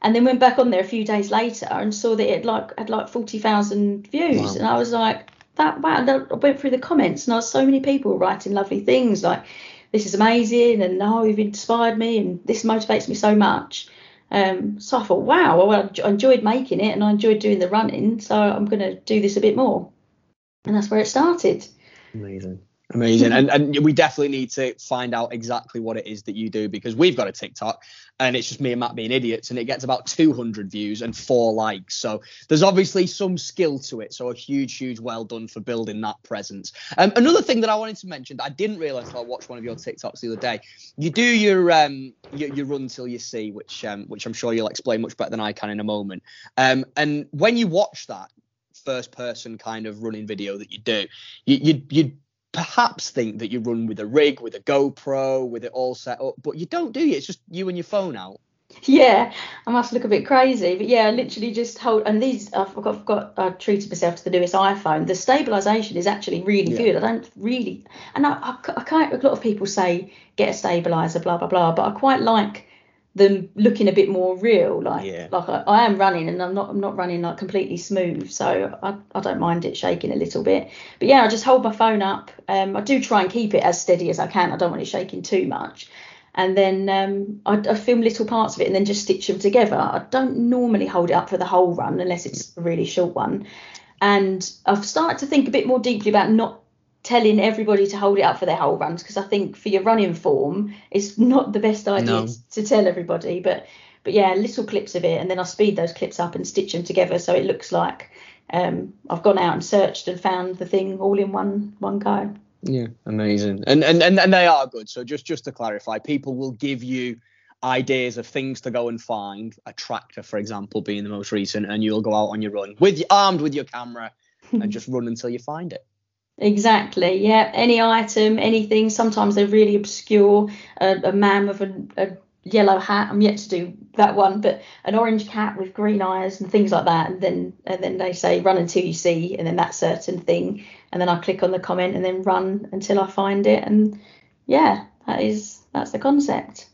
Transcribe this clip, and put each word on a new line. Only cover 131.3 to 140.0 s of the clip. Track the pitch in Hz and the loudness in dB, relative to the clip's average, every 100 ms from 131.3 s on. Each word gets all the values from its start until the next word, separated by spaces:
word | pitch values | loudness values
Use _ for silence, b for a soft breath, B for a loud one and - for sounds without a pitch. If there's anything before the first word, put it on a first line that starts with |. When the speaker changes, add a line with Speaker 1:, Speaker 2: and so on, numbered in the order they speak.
| 196 202 | 4 2
Speaker 1:
with | 196 | -2
a, | 196 185 - - | -6 -8 -10 -6
a | 190 185 _ _ | -6 -6 _ _
yellow | - 220 196 190 | 0 4 4 4
hat. | 190 208 208 | 2 -2 0
I'm | 208 | 2
yet | 208 208 | 2 2
to | - | -4
do | 175 180 - - - | -6 -6 -10 -6 2
that | 202 202 | 4 6
one, | 190 196 | 2 2
but | 208 - B B - | 0 -2 B B -2
an | 214 | 0
orange | 233 220 208 | 2 0 -2
cat | 220 208 208 | -4 -4 -4
with | 190 | -8
green | 196 214 208 | -4 0 0
eyes | 185 185 190 196 | 0 -2 -4 -6
and | 185 | 0
things | 214 196 | 2 4
like | 170 175 | 2 2
that. | 165 160 | 2 0
And | 185 | -2
then, | 180 180 180 - - | -2 -2 -6 -10 -8
and | 185 | -6
then | 180 185 | -4 -4
they | 185 | -6
say, | 175 180 175 | -2 0 2
"Run | 190 190 | 2 2
until | 170 185 180 | 2 0 -2
you | |
see," | 165 175 165 175 190 | -2 0 0 -2 -4
and | 165 | -4
then | 175 | -2
that | 170 | -2
certain | - 165 165 | -2 -2 -2